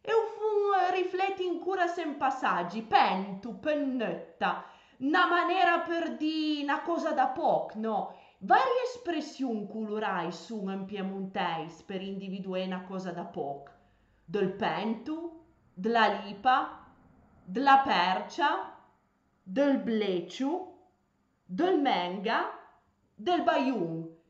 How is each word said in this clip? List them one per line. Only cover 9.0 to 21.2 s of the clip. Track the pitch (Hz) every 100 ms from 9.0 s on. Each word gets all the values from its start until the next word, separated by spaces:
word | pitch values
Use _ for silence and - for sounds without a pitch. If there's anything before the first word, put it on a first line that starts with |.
| 359 320 - - 269 214 196
colorai | 220 214 214 196 185 170
sono | 185 - 220 190
in | 196
piemontese | 190 202 190 190 190 208 175 165 156 -
per | - 190
individuare | 196 196 190 190 185 185
una | 185 185
cosa | - 190 180
da | 170
poco. | 165 180 139 143 - - _ _ _ _
Del | - 202 190
pentu, | - 190 160 214 226 302 320 339 - - _ _
della | - 202 233 220 202
lipa, | 202 202 254 269 - - - - - - _ -
della | - 196 277 269
percia, | - 185 180 190 208 - 294 359 - - - _ _ _ _ _
del | - 185 285 262
blecciu, | 196 220 202 180 170 - 269 349 - - _ _ _ _